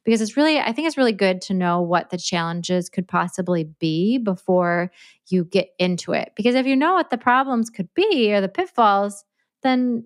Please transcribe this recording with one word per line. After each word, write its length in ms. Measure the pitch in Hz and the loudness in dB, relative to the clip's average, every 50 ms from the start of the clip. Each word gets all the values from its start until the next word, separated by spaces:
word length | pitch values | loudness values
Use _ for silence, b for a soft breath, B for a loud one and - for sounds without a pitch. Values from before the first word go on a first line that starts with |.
| B | B
because 160 | 226 233 214 | 0 0 0
it's 160 | 220 214 - | 0 -2 0
really, 240 | - - 214 208 185 | 2 2 2 2 2
I 100 | - 226 | 0 -2
think 160 | 226 294 311 | -4 -2 -4
it's 100 | 330 302 | -2 0
really 160 | 269 262 233 | 0 2 2
good 280 | 214 196 202 190 185 185 | 2 2 2 0 0 0
to 120 | - - 190 | -4 -4 -2
know 280 | 185 180 175 175 180 | 0 0 0 0 0
what 280 | 175 170 180 165 - - | 0 0 0 -2 -2 -4
the 80 | 185 170 | -8 -8
challenges 720 | - - 180 170 165 165 170 175 170 - 180 180 180 - | -6 -4 -4 -2 -2 -4 -4 -6 -4 -2 -2 -2 -2 -4
could 200 | - 196 180 - | -6 -8 -6 -4
possibly 560 | - 175 175 175 - - 175 180 180 165 160 | -2 -2 -2 -2 -4 -6 -4 -2 -2 -2 -2
be 540 | 156 156 - 165 160 160 165 185 214 254 269 | -6 -8 -4 -2 -2 0 0 0 0 0 0
before 760 | 226 202 180 - - - 185 180 175 175 170 175 180 185 B B B B B B B | 0 -2 -4 -4 -2 0 0 2 2 2 0 -2 -2 -4 B B B B B B B
you 180 | - 185 185 165 | -2 -2 -2 0
get 260 | 165 - 190 - - _ - | 0 0 -2 -2 -2 _ -2
into 320 | 180 180 180 165 - - | -2 -2 -2 -2 -4 -4
it. 180 | - - - - _ | -4 -4 -4 -6 _
Because 180 | - 202 247 247 | -2 0 2 2
if 100 | 262 254 | 2 2
you 120 | 269 269 | 2 2
know 160 | 262 294 339 | 2 2 2
what 180 | - 349 311 - | 2 0 0 -2
the 80 | 254 226 | -4 -2
problems 520 | - 240 247 262 269 269 254 233 226 226 | 0 2 2 2 2 0 0 -2 -2 -4
could 220 | - - 175 - - | -6 -8 -8 -6 -2
be 380 | 339 392 440 381 262 226 208 | 0 0 2 2 2 2 2
or 80 | 208 202 | 2 2
the 80 | 196 190 | 0 -2
pitfalls, 760 | - - 381 - - 254 226 208 196 196 202 208 202 - - _ _ _ _ _ _ _ - | -2 -4 -6 -4 0 2 4 4 4 2 0 -2 -6 -10 -20 _ _ _ _ _ _ _ -2
then 400 | 262 254 254 254 247 240 233 226 | 0 2 2 0 0 -2 -4 -6